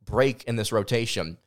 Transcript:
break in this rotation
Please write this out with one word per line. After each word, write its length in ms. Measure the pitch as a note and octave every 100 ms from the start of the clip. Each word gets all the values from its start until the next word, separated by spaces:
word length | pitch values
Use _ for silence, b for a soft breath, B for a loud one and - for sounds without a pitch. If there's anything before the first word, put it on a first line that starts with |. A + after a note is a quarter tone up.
break 400 | - G#2 C3+ A#2+ -
in 100 | A#2
this 160 | G#2
rotation 680 | A2 G2+ A#2+ A2+ - E2 E2+